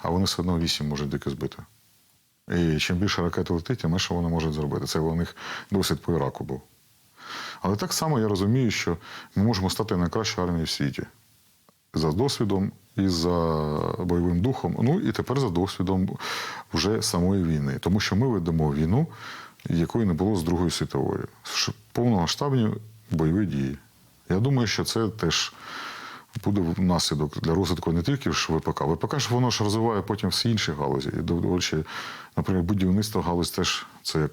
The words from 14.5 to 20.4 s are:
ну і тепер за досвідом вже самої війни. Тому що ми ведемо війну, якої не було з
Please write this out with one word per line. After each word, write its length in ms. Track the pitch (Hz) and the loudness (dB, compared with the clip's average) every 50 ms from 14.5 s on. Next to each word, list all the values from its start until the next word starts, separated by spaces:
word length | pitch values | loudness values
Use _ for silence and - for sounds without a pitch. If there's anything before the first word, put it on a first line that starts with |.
| 127 - - 85 - - | 0 0 -2 -2 0 2
ну 180 | 110 127 165 214 | 2 2 2 2
і 120 | - - | 2 0
тепер 280 | - - - - - 139 | -2 -2 -2 -2 0 0
за 100 | 135 104 | 0 0
досвідом 600 | 82 85 95 98 - - 92 92 95 92 95 101 - - - - - - - - - - - - - | 2 0 0 0 0 -2 -2 0 2 2 0 0 -2 -6 -8 -8 -6 -6 -8 -8 -10 -12 -10 -4 -2
вже 280 | 82 80 196 220 208 | 0 0 2 0 0
самої 420 | 110 - - 85 87 92 98 98 87 | 0 -2 0 2 2 2 2 2 2
війни. 360 | 82 80 73 69 67 65 67 | 2 0 0 0 -2 -4 -2
Тому 200 | - 85 87 - | 0 0 2 2
що 160 | - - 92 | 2 2 2
ми 120 | 98 131 135 | 2 2 2
ведемо 460 | 113 95 82 85 80 80 78 73 71 | 2 0 0 0 2 2 2 2 2
війну, 340 | 73 78 78 104 139 165 - - - - - - - - - - - - - | 2 2 4 4 2 2 0 -4 -10 -16 -16 -16 -16 -18 -20 -20 -12 -4 -2
якої 360 | 85 82 82 - - 117 113 | 0 0 0 0 0 0 2
не 80 | 95 82 | 2 2
було 220 | 78 92 104 110 | 2 2 2 2
з 80 | 90 | 0